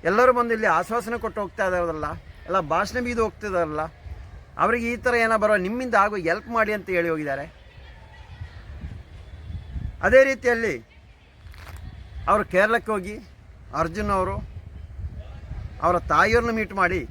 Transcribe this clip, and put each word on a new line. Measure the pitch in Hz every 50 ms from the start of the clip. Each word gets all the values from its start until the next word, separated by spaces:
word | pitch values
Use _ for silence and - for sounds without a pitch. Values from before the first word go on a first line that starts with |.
| -
ಎಲ್ಲರೂ | 160 190 220 247 254 247
ಬಂದು | 247 240 233 226
ಇಲ್ಲಿ | 220 220
ಆಶ್ವಾಸನೆ | 196 160 165 180 - 220 - - 214 233
ಕೊಟ್ಟು | 233 - 220 - 214
ಹೋಗ್ತಾ | 202 180 - - 202
ಇದ್ದಾರಲ್ಲ, | 190 185 180 175 170 160 156 151 147 165 165 - - - - -
ಎಲ್ಲ | - 175 190
ಭಾಷಣ | 170 143 156 175 202 190 - 254 247
ಬೀದು | 247 240 226 226
ಹೋಗ್ತಿದಾರಲ್ಲ, | 214 - - - 208 185 175 170 156 151 151 156 160 - - - - - - - - - - - - -
ಅವರಿಗೆ | - 156 202 233 240 233 233 240
ಈ |
ಥರ | 240 - 247 247
ಏನೋ | 233 233 220 226
ಬರೋ | 214 208 214 214
ನಿಮ್ಮಿಂದ | 202 180 185 220 247 262 247 226
ಆಗೋ | 208 196 208 208
ಹೆಲ್ಪ್ | 196 165 160 170 208 220 233
ಮಾಡಿ | 233 226 220 208 214
ಅಂತ | 208 185 190
ಹೇಳಿ | 185 175 170 170
ಹೋಗಿದ್ದಾರೆ. | 160 156 151 143 135 135 147 160 - - - - - - - - - - - - - - - - - - - - - - - - - - - - - - - - - - - - - - - - - - - - - - - - - -
ಅದೇ | - 190 233 269 269
ರೀತಿಯಲ್ಲಿ | 269 269 220 - 240 240 226 226 208 151 117 117 - - - - - - - - - - - - - - - - - - - - - - - - - - - -
ಅವರು | - 190 208 208
ಕೇರಳಕ್ಕೆ | - - 185 202 214 226 233 - 214
ಹೋಗಿ | 214 202 180 196 208 226 220 - - - - - - - - - -
ಅರ್ಜುನ್ | 143 165 165 160 208 214 208
ಅವರು | 202 190 185 185 196 202 - - - - - - - - - - - - - - - - - - - - - - - - - - - -
ಅವರ | 147 165 180 175
ತಾಯಿಯವ್ರನ್ನ | - - 151 151 180 208 226 240 233 233 226
ಮೀಟ್ | 226 214 185 196
ಮಾಡಿ | 196 185 170 185 180 127 -